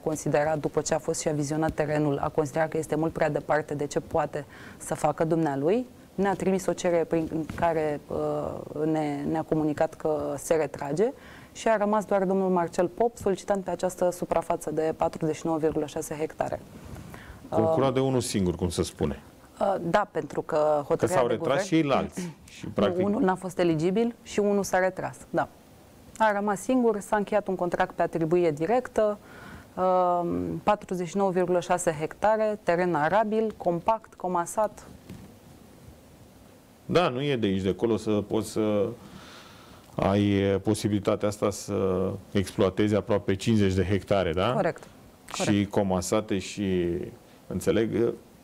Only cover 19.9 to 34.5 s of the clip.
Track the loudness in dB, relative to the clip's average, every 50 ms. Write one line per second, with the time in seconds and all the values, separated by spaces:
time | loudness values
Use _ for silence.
19.9 | 2 0 0 0 -4 -6 -6 -6 -6 -6 -4 -2 0 2 2 2 2 0 0 0
20.9 | -2 0 0 0 2 2 2 2 0 0 0 0 0 0 0 2 2 2 2 4
21.9 | 2 0 0 -2 -6 -8 -8 -10 -10 -14 -20 -20 -18 -14 -14 -6 -2 0 0 2
22.9 | 2 0 0 0 2 2 2 2 0 -2 -4 -6 -2 0 2 2 2 2 2 2
23.9 | 2 2 0 0 -2 -6 -14 -6 -2 0 2 2 2 2 0 2 2 2 2 2
24.9 | 0 -4 -8 -8 -10 -12 -10 -4 -2 -2 -2 -2 -6 -16 -20 -20 -20 -20 -20 -20
25.9 | -20 -20 -20 -10 -2 2 2 2 2 2 0 -2 -2 -2 0 0 2 4 4 2
26.9 | 2 0 -2 0 0 0 2 2 0 0 0 0 -2 -2 -2 0 0 0 0 0
27.9 | 0 0 0 0 0 0 0 2 2 4 4 2 2 0 0 0 0 0 0 -2
28.9 | 0 2 2 2 0 -4 -10 -18 -20 -18 -18 -18 -18 -18 -20 -12 -4 0 2 4
29.9 | 4 4 4 4 2 2 0 0 -2 -2 -2 -4 -4 -2 0 0 0 0 0 -4
30.9 | -6 -4 -4 -4 -2 0 0 2 2 2 2 2 2 0 2 0 0 0 2 0
31.9 | 0 0 -2 -6 -4 0 2 2 4 2 2 0 -2 -2 0 0 2 2 2 2
32.9 | 2 2 2 2 4 2 2 2 0 0 0 -2 -2 -2 -2 0 0 0 0 0
33.9 | -2 -2 -4 -12 -12 -8 -4 -2 -2 -2 -2 -2